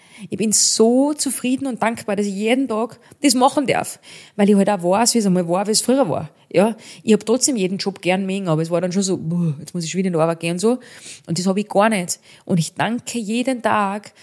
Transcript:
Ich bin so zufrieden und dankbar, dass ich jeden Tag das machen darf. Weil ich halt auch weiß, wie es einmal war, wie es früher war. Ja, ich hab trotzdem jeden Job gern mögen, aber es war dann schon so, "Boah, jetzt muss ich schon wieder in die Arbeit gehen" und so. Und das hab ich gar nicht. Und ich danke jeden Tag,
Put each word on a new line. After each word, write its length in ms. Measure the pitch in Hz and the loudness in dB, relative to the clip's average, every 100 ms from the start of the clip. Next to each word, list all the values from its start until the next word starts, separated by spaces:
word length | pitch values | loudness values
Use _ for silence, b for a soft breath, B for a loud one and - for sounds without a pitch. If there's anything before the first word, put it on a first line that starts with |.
| B B 196 | B B -12
Ich 80 | 185 | -4
bin 160 | 214 | -2
so 600 | 208 - - 226 254 285 | 0 0 2 4 4 2
zufrieden 540 | 294 277 - 247 262 269 | 0 -4 -4 -2 -2 -4
und 160 | 220 | -2
dankbar, 320 | 214 233 - 202 | -2 -2 -4 -4
dass 120 | 202 | -4
ich 60 | |
jeden 360 | 190 214 269 262 | -4 0 0 0
Tag 280 | 214 233 - B - | -2 -4 -8 B 0
das 120 | 285 | 2
machen 340 | 247 254 302 240 | 4 4 2 0
darf. 320 | 82 - - B B B - | -2 -4 -10 B B B 2
Weil 120 | 202 | 4
ich 60 | 202 | 6
halt 140 | 196 | 4
auch 120 | 202 | 0
weiß, 340 | 175 196 233 233 | 2 2 2 2
wie 20 | |
es 80 | 202 | 2
einmal 240 | 180 170 | 2 2
war, 180 | 180 202 | 0 0
wie 40 | |
es 100 | 214 | 0
früher 260 | - 262 214 | 2 2 0
war. 220 | - 156 b b | -2 -6 b b
Ja, 280 | 165 214 220 B B | 2 2 0 B B
ich 80 | - | 2
hab 140 | 208 214 | 2 2
trotzdem 320 | 254 - 247 | 0 0 0
jeden 220 | 185 190 | -2 -2
Job 220 | 202 190 | -6 -4
gern 240 | 175 185 190 | -2 0 -2
mögen, 220 | 196 185 | -4 -2
aber 140 | 156 | -2
es 80 | 165 | 0
war 100 | 170 | -2
dann 140 | 180 | -2
schon 100 | 180 | -2
so, 140 | 190 180 | -2 -2
"Boah, 360 | 160 175 170 143 | -2 -2 -2 -4
jetzt 140 | - | -8
muss 100 | 175 | -10
ich 80 | 160 | -6
schon 80 | 170 | -4
wieder 80 | 185 | 0
in 60 | |
die 60 | 165 | 2
Arbeit 200 | 165 165 | 0 0
gehen" 140 | 165 | -4
und 60 | 175 | -2
so. 200 | 214 254 B B B B - | 0 -2 B B B B -8
Und 100 | 170 | -4
das 80 | 185 | -2
hab 120 | 190 | -2
ich 100 | 202 | 0
gar 220 | 196 220 | 2 2
nicht. 320 | 208 175 - B B - | 2 -4 -8 B B -2
Und 120 | 175 | 0
ich 160 | 156 | 0
danke 460 | - 190 240 - 240 | -4 -4 -4 -6 -8
jeden 420 | 202 233 254 247 | -4 -2 -2 -2
Tag, 520 | 220 214 196 208 - b | 0 0 0 -6 -12 b